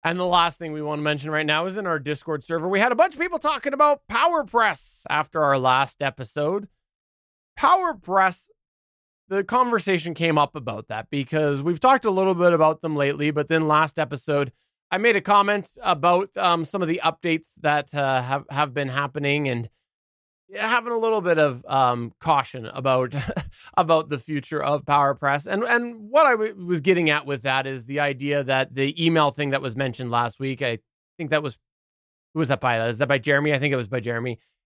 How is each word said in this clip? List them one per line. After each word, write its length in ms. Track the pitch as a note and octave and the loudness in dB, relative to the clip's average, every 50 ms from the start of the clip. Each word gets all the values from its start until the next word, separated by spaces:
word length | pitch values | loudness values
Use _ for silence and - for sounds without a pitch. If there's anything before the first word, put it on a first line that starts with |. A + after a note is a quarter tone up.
| _ | _
And 140 | D#3+ E3+ F3+ | -4 -4 -2
the 60 | F3+ | -2
last 340 | F3+ F3 F3 E3+ E3+ D#3+ - | 2 2 2 2 2 -2 -6
thing 140 | E3+ D#3+ D3+ | -12 -10 -8
we 80 | D3+ | -8
wanna 200 | D3+ D3 D3+ D3+ | -6 -6 -4 -2
mention 300 | D3+ D3+ D3+ D3 C3+ D3+ | -2 -2 -2 -2 -4 -4
right 140 | D#3 D3+ D#3 | -2 -2 0
now 200 | D3+ D3+ D#3 E3+ | 0 0 0 0
is 120 | F#3+ F#3 G#3 | -2 -6 -6
in 100 | G3+ F#3 | -4 -4
our 100 | E3 D3+ | -4 -4
Discord 460 | C3 C#3+ D3+ C#3+ - - D#3 D3 B2 | -4 -6 -8 -6 -6 -8 -8 -8 -6
server, 240 | - E3 E3 D#3 F3+ | -4 -4 -4 -2 0
we 120 | G3 G3 | 0 2
had 120 | G#3+ B3+ | 2 2
a 40 | E4+ | 4
bunch 180 | E4 E4 F#4+ D4+ | 4 2 2 2
of 80 | C4 | -4
people 180 | E4+ F#4 F4 D4+ | -6 -4 -4 -4
talking 340 | - D4 D#4 C4 - C#4+ C#4 | -2 -2 -2 -2 -4 -6 2
about 280 | C#4 D4+ D4 D4 C#4+ _ _ | 4 4 4 4 2 _ _
PowerPress 920 | G3+ A#3 C#4 E4+ F4 D#4+ C#4 G3 - A#3 A3+ G#3 E3+ - - - - - - - | 0 2 2 4 2 0 -2 0 0 2 2 2 0 -2 -10 -20 -20 -20 -8 -2
after 320 | - D3 D3 - _ D#3+ | -2 -2 -2 -2 _ 0
our 160 | D3+ C#3+ C#3 C3+ | 2 4 2 4
last 440 | B2+ C3 B2+ C3 C#3 C3+ - _ | 4 4 4 4 2 0 -2 _
episode. 640 | C#3+ C#3 C3 - C3 A2 - D3+ D3 D3+ F3+ G#3 G3+ - _ _ _ _ _ _ _ _ _ _ _ _ _ _ _ _ _ - | -4 -4 -4 -6 -14 -10 -4 -2 -2 0 -2 -2 -6 -10 _ _ _ _ _ _ _ _ _ _ _ _ _ _ _ _ _ 0
PowerPress, 920 | - C#4 F4+ F#4+ F#4 F4 D4+ G3 _ - F#3 G3 F#3+ F#3+ F3+ - - _ _ _ _ _ _ _ _ _ _ _ _ _ _ _ _ _ | 4 4 4 4 2 -2 -4 -6 _ -2 2 2 2 2 0 -4 -18 _ _ _ _ _ _ _ _ _ _ _ _ _ _ _ _ _
the 160 | F#3+ G3 G3 | -4 -4 -4
conversation 680 | G3 A3+ B3 B3+ B3 A#3 G#3+ E3+ G3+ F#3+ E3+ D3+ E3+ E3 | 0 0 0 2 2 0 -2 0 0 -2 -2 -2 -6 -6
came 240 | - E3 E3 D#3 D3 | -2 -2 0 2 2
up 180 | C#3+ C#3+ _ | 2 0 _
about 340 | D3+ A#2+ A2 A2 G#2 A2+ _ | -10 -10 -8 -10 -10 -10 _
that 200 | A#2 G#2+ A2+ _ | -10 -10 -10 _
because 540 | - C#3+ C3+ - - D#3 D#3 D3 C#3+ C#3 C#3 | -6 -6 -6 -2 -2 0 0 0 0 -2 -2
we've 160 | E3 F3 D#3 | -4 -4 2
talked 240 | - B3+ C4+ C4 - | 4 4 4 4 2
a 80 | A3+ | 0
little 240 | F#3+ F#3 F#3+ F#3+ F#3+ | 0 2 2 2 2
bit 160 | F3 F3 F3 | 4 4 4
about 300 | F3 D#3+ D#3 D#3 D#3+ D#3 | 6 6 4 4 2 0
them 160 | - D#3+ D#3 C#3+ | -4 -4 -2 0
lately, 340 | C#3+ C#3 C#3+ C#3+ D3 D3+ | 0 0 0 0 -2 -2
but 160 | D3+ D3+ D3 - | 0 -2 -2 0
then 200 | D#3+ D#3+ D#3+ D3+ | 0 0 2 4
last 300 | D3+ D3+ D#3+ D3+ - - | 4 4 4 2 0 -4
episode, 540 | D#3 B2 C#3+ C3 - - D3 C#3+ C#3+ B2 - _ _ _ _ _ _ _ | -4 -4 -4 -10 -4 -2 0 0 0 -2 -6 _ _ _ _ _ _ _
I 60 | - F#3+ | -4 0
made 180 | G#3 A#3+ A3+ | 2 2 2
a 60 | G3+ | 2
comment 500 | F#3 G3 G3+ G3+ G3+ G3+ G#3 G3+ G3 - - - | 2 2 4 4 4 4 0 -2 -4 -8 -16 -8
about, 540 | - F#3 F3+ D3 C3+ F3 F3 F3+ G3 G3+ _ | -2 -2 -2 2 2 2 2 2 0 -2 _
um, 300 | G3 G3 F3+ E3+ E3+ E3 | -2 2 2 2 2 0
some 160 | D3+ - G3 | -4 -2 -4
of 80 | F3+ D#3 | -2 -2
the 100 | E3 F3+ | -2 0
updates 460 | - D#3+ E3 _ - F3 D#3+ D#3+ D#3+ - - _ | 0 -2 -2 _ -2 -2 -2 -2 -4 -10 -20 _
that, 340 | - D3+ D3 D3 C#3+ - - | -2 0 0 0 -2 -4 -4
uh, 260 | D3 C#3 C3+ C3+ B2+ | -2 0 0 0 0
have, 220 | B2 B2 C3+ C#3+ - - | 0 -2 -4 -4 -4 -6
have 240 | C#3 C#3 D3+ C#3+ B2 | -2 -2 -2 -2 -2
been 160 | C#3+ C#3+ C3+ | -4 -4 -4
happening 580 | B2 C#3 C#3+ C#3 C3 D3 C#3+ C#3+ C#3+ D3 D3 C3+ | -4 -4 -4 -4 -6 -4 -2 0 0 0 0 -2
and 220 | B2 A#2+ A#2 G#2+ _ _ _ _ _ _ _ _ _ _ _ _ _ _ _ _ F#3+ | -2 -4 -6 -8 _ _ _ _ _ _ _ _ _ _ _ _ _ _ _ _ -8
having 380 | G3+ G#3+ A3 A#3 A#3+ A3+ A#3+ A#3 | -6 -2 0 0 0 0 0 -2
a 40 | A3+ | 0
little 240 | A3+ A3+ A3 G#3+ | 0 2 0 0
bit 180 | F3+ F3+ E3+ D#3 | 2 2 4 4
of, 260 | D3+ C#3+ B2+ A#2+ B2 | 4 2 2 -4 -8
um, 480 | - C#3+ C3+ C3 B2 B2 A#2+ A#2+ A#2 - _ | -2 2 2 4 4 2 0 -4 -8 -10 _
caution 480 | - D#3+ D#3 C#3+ B2+ - - C3 A2+ - | 0 0 2 2 0 -2 -8 -12 -12 -10
about, 480 | - - C3 C3+ C3 C3 B2+ B2+ C3 C#3+ - - - - - | -10 -4 0 0 2 2 0 -2 -4 -6 -6 -4 -6 -8 -8
<laughs> 280 | - - - - - _ | -10 -14 -20 -20 -4 _
about 360 | - F3+ D#3+ E3 D#3+ D#3+ D#3 | 0 2 4 4 2 2 0
the 100 | D3 C3+ | -6 -8
future 420 | A#2 - D#3 C#3+ - - D#3+ D3 | -6 -6 -6 -6 -6 -6 -6 -2
of 240 | C#3+ C3+ D3 D3 - | 0 0 -2 -2 0
PowerPress. 640 | - C#3+ C#3+ C#3+ C#3 C#3+ C3 - C#3 C#3 D3 C#3+ F3 | 2 2 4 4 2 0 0 0 0 0 0 -2 -4
And, 160 | G3 G3 A3+ | -4 -4 0
and 480 | A#3+ A#3+ A#3+ A#3+ A#3+ A#3+ A3+ G#3+ G#3 | 0 0 0 0 -2 -12 -14 -16 0
what 160 | A#3+ D4 D#4+ C#4 | 2 4 6 6
I 40 | |
w-, 220 | B3 A3 G#3+ A3 G#3 | 4 2 0 -4 -6
was 260 | G3 F3+ F3 F3+ E3 | -8 -4 -4 -2 -2
getting 300 | C3+ F3+ F#3 F3 E3+ D#3 | 2 2 2 4 4 2
at 160 | D3 D3 C#3 | 0 0 -2
with 160 | C3+ C#3+ C3 | -4 -8 -6
that 240 | A2 C#3 C3 C3+ C3 | -2 -2 -2 0 -2
is 200 | C3+ C3+ C3 A2+ | -4 -8 -10 -10
the 160 | A#2 C#3 C#3+ | -8 -4 -2
idea 420 | D3 C#3+ C#3 B2+ C#3 C#3+ C#3+ C#3+ C#3 | -2 -2 -2 -4 -4 -2 -2 -2 -2
that 320 | B2+ C3+ C3 C3 - A#2+ | 0 0 0 0 -2 -2
the 280 | C3 C3+ C#3 D3+ - E3 | -2 -2 -2 -2 0 0
email 280 | E3 E3 D#3+ D3+ C#3+ | 2 4 4 2 2
thing 180 | C#3 - D3 C#3+ | 0 -2 -4 -2
that 140 | C3+ C#3 - | -2 -2 -4
was 120 | C3 A2+ | -4 -4
mentioned 360 | A#2+ C#3 C3 A#2+ - C3 A#2+ | -4 -4 -4 -4 -6 -6 -2
last 280 | A#2 A#2+ A#2+ A#2+ A2 _ | 0 0 0 -2 -4 _
week, 220 | C3+ C3+ C3+ A#2+ | -8 -8 -6 -4
I 160 | C#3 B2 A#2 A2 _ _ _ _ _ _ _ _ | -4 -4 -4 -4 _ _ _ _ _ _ _ _
think 140 | E3+ C#3+ | -6 -2
that 100 | D#3 D3+ | -2 -2
was, 160 | D3+ C#3 A2+ _ _ _ _ _ _ _ _ _ _ _ _ _ _ _ _ | -2 -4 -10 _ _ _ _ _ _ _ _ _ _ _ _ _ _ _ _
who 40 | D#3 | -4
was 100 | D#3+ B2 | -2 0
that 100 | C#3 B2 | -2 -2
by? 280 | - B2+ A#2+ A2+ A2+ A#2 | 0 0 0 2 0 -2
Is 120 | A#2+ A2 | 0 -2
that 80 | C#3 B2 | 0 0
by 100 | C#3 C3 | 0 0
Jeremy? 340 | G#2+ D3 C#3+ C#3 D3 D3+ | 2 2 2 2 2 2
I 60 | D3 C3 | 0 0
think 160 | C3+ D3 C3+ | 0 0 -2
it 40 | B2+ | -2
was 100 | A#2+ G2+ | -4 -4
by 120 | G#2+ B2+ | -6 -6
Jeremy. 380 | G#2 A#2 A#2 A#2 A#2 B2+ A#2 - _ _ _ _ _ | -6 -4 -6 -4 -4 -6 -8 -8 _ _ _ _ _